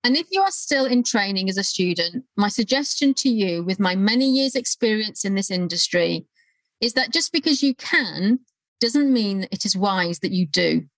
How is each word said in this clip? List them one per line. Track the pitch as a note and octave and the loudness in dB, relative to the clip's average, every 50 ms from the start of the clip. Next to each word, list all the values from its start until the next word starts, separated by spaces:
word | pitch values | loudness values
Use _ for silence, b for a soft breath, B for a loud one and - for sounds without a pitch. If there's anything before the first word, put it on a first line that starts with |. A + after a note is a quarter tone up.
And | - A#3+ C4 | 2 2 0
if | D#4 E4+ _ | 0 0 _
you | F#4+ F#4+ | 0 0
are | G4 G4 | 2 2
still | - - - - D4 C4+ C4 | 0 -4 -2 0 0 0 2
in | B3+ B3 B3 | 2 2 2
training | A#3+ - - A3 G3 G3 G3 F#3+ F#3+ F#3+ | 2 2 0 0 0 0 -2 -2 -2 -2
as | F#3+ G3 | -2 -2
a | |
student, | G3+ - - - F#3 F3+ E3+ E3+ E3+ E3+ F3 B3+ - _ _ | -2 -2 -2 0 0 0 0 -2 -4 -6 -6 -10 -12 _ _
my | - G3+ G#3 | 0 0 0
suggestion | - - A3 - C4 C#4 D4 - - - C#4+ C#4 C4 | 0 -2 -2 0 0 -2 -2 -4 -2 0 2 2 2
to | - - C#4 | 2 0 0
you | A#3 A3 G3 F#3 E3+ E3+ | 2 2 0 0 0 -2
with | E3+ F3+ F#3+ F#3+ | -2 -4 -2 0
my | G3+ F3+ F3+ | 0 0 2
many | F#3+ G3 G#3+ A3+ B3 C4+ C4+ | 2 2 2 4 2 2 2
years' | C4 C4+ C4+ C4+ - | 2 2 0 0 -2
experience | C4 B3 - - _ B3 A3 G#3+ G#3+ G#3+ G#3+ - - | -2 -2 -4 -2 _ 0 0 0 0 -2 -6 -6 -6
in | - G3 G3 | -4 -2 -2
this | G3 G3 - | 0 0 -2
industry | F#3+ F3+ F3+ E3+ F3 E3+ - - - F3 E3+ E3+ E3+ E3 - _ _ _ _ _ _ _ _ _ _ _ | -2 -2 -2 -2 -2 -4 -2 0 2 2 2 2 0 -4 -8 _ _ _ _ _ _ _ _ _ _ _
is | A3 A#3+ - | -6 -2 0
that | C4 B3+ A#3 | -2 -2 0
just | - E4 D#4+ - | 0 -2 -2 0
because | - D#4+ - D#4+ C#4+ - | -2 -2 0 0 0 2
you | C#4+ C#4 B3+ | 2 0 0
can | - - - - D#4+ B3+ F3 - - F#3 G#3 A#3+ B3+ _ _ _ _ _ _ _ _ | -2 -4 -2 0 0 0 -2 -4 -2 2 2 2 0 _ _ _ _ _ _ _ _
doesn't | A#3+ A#3 A#3 C#4+ C#4+ C#4 | -4 0 2 2 4 4
mean | C4 A#3 G#3+ G3+ G3 F#3+ F#3 - | 4 2 2 0 -2 -4 -4 -6
it | - F#3 - | -6 -6 -4
is | - - | -4 -2
wise | F#3 G3 G3+ F#3+ F#3 F3+ E3+ E3+ - | 0 0 0 2 0 0 -2 -2 -4
that | - F#3 | -4 -2
you | G3 F#3 F3+ | 0 0 0
do. | D3 - F3 F3 E3 D#3+ E3 D#3 - _ | 0 2 0 2 2 2 0 -2 -6 _